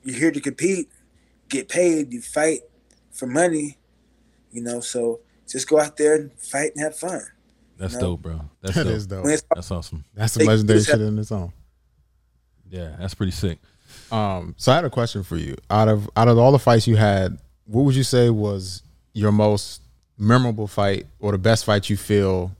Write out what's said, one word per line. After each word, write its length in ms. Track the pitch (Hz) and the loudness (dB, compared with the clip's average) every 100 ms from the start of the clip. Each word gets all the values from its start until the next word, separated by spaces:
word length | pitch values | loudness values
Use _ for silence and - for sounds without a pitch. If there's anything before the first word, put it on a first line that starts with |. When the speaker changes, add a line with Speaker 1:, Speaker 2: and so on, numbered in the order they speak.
| 135 | -10
Speaker 1:
You're 120 | 123 | -2
here 140 | 160 | -2
to 80 | 143 | -2
compete, 500 | 139 135 170 190 147 _ _ _ _ _ _ | -8 -4 -4 -4 -6 _ _ _ _ _ _
get 200 | 135 - | -8 -6
paid. 440 | 170 180 160 139 | 0 0 0 -4
You 80 | 120 | -10
fight 380 | - 151 156 156 - _ _ _ _ | -8 -2 -2 -2 -8 _ _ _ _
for 140 | - 123 | -12 -6
money, 520 | 135 175 160 147 - _ _ _ _ _ _ _ | 0 0 0 -6 -12 _ _ _ _ _ _ _
you 100 | 120 | -12
know. 180 | 120 120 | -8 -8
So 420 | - 123 117 117 _ _ - | -8 -4 -4 -6 _ _ -12
just 180 | 135 - | -10 0
go 120 | 156 | 2
out 180 | 147 - | 2 0
there 180 | 151 156 | 2 2
and 160 | 147 _ | -2 _
fight 320 | - 139 151 147 | -8 -4 -4 -4
and 80 | |
have 120 | 156 156 | -6 -6
fun. 240 | 170 165 - _ _ _ _ _ | -8 -10 -12 _ _ _ _ _
Speaker 2:
That's 160 | 95 | -10
Speaker 1:
You 60 | - | -4
know? 40 | 90 | -4
Speaker 2:
dope, 100 | 85 | -6
bro. 200 | 82 80 76 _ | -10 -12 -12 _
That's 140 | 95 95 | -6 -2
Speaker 3:
That 80 | |
Speaker 2:
dope. 100 | 123 | -2
Speaker 3:
is 140 | 110 98 | -2 -6
dope. 160 | 95 | -4
Speaker 1:
When 100 | 139 | -2
it's 100 | 151 - - | -2 -4 -8
Speaker 2:
That's 160 | 90 | -6
awesome. 340 | 90 80 78 - | -8 -8 -14 -14
Speaker 3:
That's 200 | - 110 | -6 -4
some 80 | - | 2
Speaker 1:
Like, 80 | 110 | 4
Speaker 3:
legendary 300 | 110 107 107 | 4 6 4
Speaker 1:
just 100 | 104 | 4
Speaker 3:
shit 80 | 127 | 0
Speaker 1:
have 80 | 107 | 0
Speaker 3:
in 100 | 107 | -4
its 120 | 107 | -4
own. 200 | 104 87 - _ _ _ _ _ _ _ _ _ _ 92 | -8 -8 -14 _ _ _ _ _ _ _ _ _ _ _
Speaker 2:
Yeah, 260 | 92 82 73 | -14 -12 -10
that's 140 | 90 - | -10 -4
pretty 160 | 98 | -4
sick. 280 | - 98 80 _ _ _ - - | -2 -4 -4 _ _ _ -20 -6
Speaker 3:
Um, 420 | 113 104 95 87 - | -2 -2 -4 -8 -2
so 140 | - | 2
I 40 | 143 | 4
had 100 | 160 | 2
a 40 | |
question 340 | - 117 101 | -2 -4 -4
for 140 | 92 82 | -6 -6
you. 180 | 76 67 _ | -6 -10 _
Out 180 | 104 110 | 2 4
of, 220 | 107 104 - | 2 0 2
out 120 | 117 | 4
of 100 | 117 | 6
all 140 | 123 | 6
the 80 | 139 | 6
fights 260 | - 117 110 | 6 4 4
you 80 | 107 | 4
had, 440 | 107 98 92 90 - _ - | 4 4 0 -4 -16 _ -4
what 160 | 107 143 | 0 2
would 100 | 131 | 2
you 80 | |
say 260 | 127 123 120 | 2 4 4
was 540 | 110 104 98 92 90 - _ _ | 4 0 -4 -8 -14 -18 _ _
your 180 | 110 104 | -2 2
most 500 | 104 107 104 - - - _ _ - | 4 4 2 -4 -16 -20 _ _ -4
memorable 500 | 104 120 127 110 104 | 2 4 2 -4 -6
fight 380 | - 101 98 - - | -2 0 0 -6 -8
or 120 | 104 | -4
the 60 | 101 | 0
best 280 | 95 110 - | 2 2 2
fight 240 | 104 - | 0 0
you 60 | 101 | -6
feel 540 | - 104 98 92 90 95 | 0 2 2 0 -4 -10